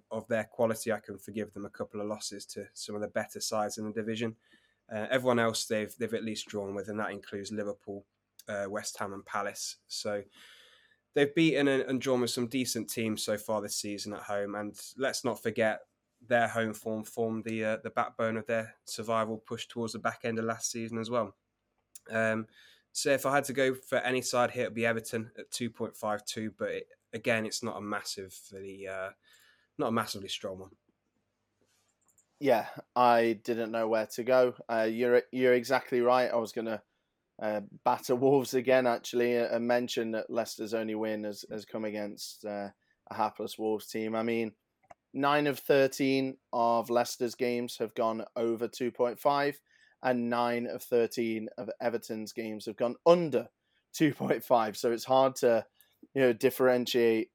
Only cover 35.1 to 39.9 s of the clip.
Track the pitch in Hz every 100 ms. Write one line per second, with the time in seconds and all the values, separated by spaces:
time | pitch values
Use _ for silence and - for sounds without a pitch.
35.1 | 120 - 127 127 123 120 127 - 123 120
36.1 | 127 123 117 110 - 113 107 _ _ _
37.1 | _ _ - 107 107 101 - 123 123 -
38.1 | 123 135 139 123 131 123 131 123 117 -
39.1 | 123 120 120 120 117 120 123 123